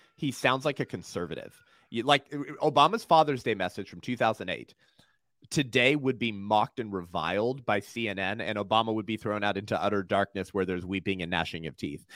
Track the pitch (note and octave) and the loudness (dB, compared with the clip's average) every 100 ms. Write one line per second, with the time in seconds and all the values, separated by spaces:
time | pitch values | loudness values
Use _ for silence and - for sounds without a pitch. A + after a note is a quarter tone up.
0 | _ _ C#3 - B2+ C3 D3 C#3 C#3+ F#2 | _ _ -6 0 2 2 0 -4 -6 -8
1 | - - F2 D2+ - - _ _ _ A#2 | -10 -8 -8 -8 -12 -20 _ _ _ -2
2 | B2 C#3+ - D3 C#3+ D3 D3+ C#3 D3+ A3 | 2 2 2 -10 -10 -2 2 6 6 4
3 | - D#3+ D3+ C3 A#2+ G2+ F2+ - F#2+ F2 | 4 4 6 0 -2 -2 -2 -4 -12 -10
4 | - B2 A#2 A2 F#2 C2+ - _ _ _ | -8 0 0 0 -4 -8 -10 _ _ _
5 | _ _ _ _ _ D#3 C3 B2 B2+ D3 | _ _ _ _ _ -2 2 4 6 4
6 | C3 B2 A#2 G2+ G2+ G#2+ A#2 - A2 F#2+ | 0 0 -4 -4 2 2 2 -2 -6 -6
7 | F2 F2+ D#2+ F#2+ A#2 C3+ A#2+ G#2 - - | -6 -4 -2 0 -2 -2 -2 -2 -2 -6
8 | A2+ G2 F#2+ A2 F#2+ G#2 G2 A2 A2+ A2 | -4 -2 -4 -4 -4 -4 2 2 2 -2
9 | G#2 G#2+ A2 G#2 G#2 G2 G#2 A2+ G2+ G2+ | -2 -4 -4 -2 0 -2 -2 0 2 0
10 | F2+ G2+ G2 G2 F#2 G2 F#2 F2+ F2+ F#2+ | 0 0 0 -4 -4 -2 0 -2 -4 -4
11 | G2 F#2 E2+ F2 E2 E2+ D#2+ - F2+ D2 | -2 -4 -2 -2 -2 -6 -10 -8 -8 -10
12 | - | -14